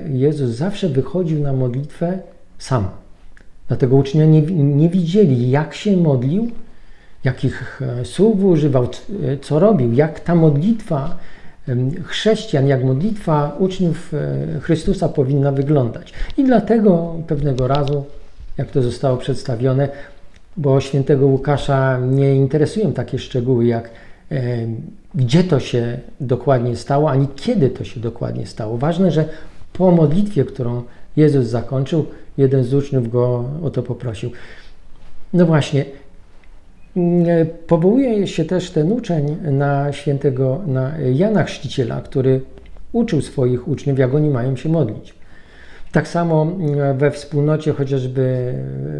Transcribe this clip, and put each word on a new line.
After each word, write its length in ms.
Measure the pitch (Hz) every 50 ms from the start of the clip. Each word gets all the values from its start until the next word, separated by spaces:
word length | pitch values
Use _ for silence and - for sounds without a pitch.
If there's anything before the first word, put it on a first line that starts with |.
| - 160 135
Jezus 360 | 123 131 151 151 147 135 120
zawsze 400 | 113 117 160 208 208 - 196 175
wychodził 500 | 131 135 127 - - 180 185 156 160 147
na 140 | 147 139 135
modlitwę 680 | 131 127 123 120 135 147 - - - 170 170 185 190 - - - - - - - -
sam. 300 | - - 135 117 98 90 - - - - - - - - - - - - - - - -
Dlatego 280 | 131 - 139 120 131
uczniowie 320 | 139 135 - - 156 156 156
nie, 140 | 156 156 147 160
nie 380 | 190 156 139 143 143 139 156 175
widzieli, 600 | 175 190 170 160 175 214 208 151 127 120 120 127
jak 240 | 135 147 156 - -
się 240 | - - 208 196 175
modlił, 540 | 170 151 135 123 120 135 160 208 233 233 - - - - - - - - - - - - - - -
jakich, 580 | 131 131 - - 127 - - - - - - 131 131 123 123
e, 60 | 123
słów 380 | - - - 190 226 220 185 196
używał, 440 | 190 170 151 147 147 127 131 123 -
c-, 120 | - - - - 196 202 151 131 139
e, 40 | 139
co 220 | - - 147 156
robił, 340 | 180 220 214 151 123 117 117
jak 260 | 127 151 160 160 -
ta 160 | - - 175
modlitwa, 800 | 170 160 160 139 139 165 220 233 220 - - 165 135 139 - - - - - - - - - - - - 139
em, 360 | 123 123 127 135 165 196 165
chrześcijan, 640 | - - - - 208 226 214 - - - 139 131 139
jak 160 | 135 127 127
modlitwa 720 | 131 131 135 175 220 208 - - 175 156 147 147 143 - -
uczniów, 540 | 190 185 185 - 180 170 147 - - - 156
e, 460 | 143 147 143 139 135 143 165 160 143
Chrystusa 500 | - - 165 160 - 208 185 - 170 -
powinna 420 | - 156 135 127 143 143 139 143
wyglądać. 640 | 135 135 135 143 156 139 123 117 - - - - - - - - - -
I 60 | 269
dlatego 720 | 262 240 208 208 - 226 233 208 208 175 165 170 170 165 165 156 -
pewnego 400 | 156 139 143 147 127 123 127 127
razu, 380 | 139 147 143 139 143 143 139 - - - - - - - - - - -
jak 140 | 139 -
to 100 | - 139
zostało 360 | 123 120 117 - - 131 127 120
przedstawione, 720 | - - 131 - - - 120 113 123 135 127 135 143 135 - - - - - - - - - - - - - 180
bo 240 | 143 143 135 139
świętego 460 | 127 - - 139 131 - 151 131 139 139
Łukasza 720 | 135 131 - 147 143 135 - - 139 135 131 131 131 127
nie 360 | 127 127 131 135 139 139 135
interesują 580 | 135 139 135 147 156 151 - - 214 214 156 120
takie 260 | 127 117 - - 120
szczegóły, 460 | - - - 127 117 131 127 117 117
jak, 240 | 120 117 117 113 - - - - - - - - -
e, 360 | 156 135 123 123 120 117 117 117 113 127 - - - - - - -
gdzie 280 | 151 127 113 123 175 180
to 160 | 180 156 127
się 380 | - - - 123 117 120 123 131 - - - -
dokładnie 560 | 147 127 135 120 - 143 135 123 117 123 117
stało, 360 | 117 - - 139 143 151 151
ani 160 | 131 135 139 135 -
kiedy 340 | - - 226 247 202 202 180
to 140 | - - 110
się 160 | - - 120
dokładnie 460 | 107 117 - - 123 117 117 120 120
stało. 320 | - - - 113 107 117 117
Ważne, 340 | 139 156 170 170 190 175
że 140 | 143 151 156 156 - - - - - - - - -
po 180 | - 180 185
modlitwie, 540 | 175 165 160 139 151 196 208 - - 143 127
którą 380 | - - - 123 120 120 123 120 - - - - - - 151
Jezus 280 | 156 147 143 139 123
zakończył, 600 | 113 120 117 110 - 135 131 135 - 175 156 135 - - - - - - -
jeden 260 | 135 131 135 135 127
z 100 | 117 139
uczniów 380 | 139 139 - 135 131 120 113
go 340 | 117 123 123 123 123 120 123 131 143 165 170
o 60 | 127
to 140 | - 131 120
poprosił. 480 | - 120 - - 123 104 - - 120 - - - - - - - - - - - - - - - - - - - - -
No 120 | 175 175
właśnie, 400 | 160 160 147 135 - 147 135 143 - - - - - - - - - - - - - - - - - - - - - - 185
mm, 500 | 175 175 175 175 170 170 170 165 165 165 - - - -
powołuje 600 | 170 165 170 190 220 269 277 247 220 208 190 -
się 180 | - - 156
też 260 | - 185 175 180 -
ten 200 | - 156 151 175
uczeń 460 | 233 247 - - 170 151 143 147 151 - - 147
na 420 | 139 135 143 143 143 139 143 143 139
świętego, 680 | - - 151 139 135 - 143 127 127 135 131 131 - 202 160
na 260 | 131 131 131 131 160 160 139 127 127
Jana 300 | 135 190 220 214 175 -
Chrzciciela, 580 | - - - - 127 - 139 123 110 135 135
który 400 | - - - 135 127 131 131 131 135 - - - - - - - - -
uczył 300 | - 233 233 226 175 143
swoich 460 | - - - 143 127 123 127 120 - 165
uczniów, 320 | 139 - - 143 135 131
jak 140 | 131 123 131
oni 160 | 151 151 151
mają 260 | 139 120 120 135 131
się 140 | - - 156
modlić. 440 | 165 165 139 107 104 - - - - - - - - - - - - - - - - - - -
Tak 160 | - 156 147 -
samo, 340 | - 170 170 170 160 156 156 160 180 190
mm, 380 | 165 147 143 143 143 139 135 127
we 140 | 147 143
wspólnocie 640 | 143 - - - - 143 143 151 156 151 156 156 139
chociażby 800 | - 139 131 139 135 127 127 123 135 131 127 127 127 123 123 131 135 131 135 135 135 135 151 151 147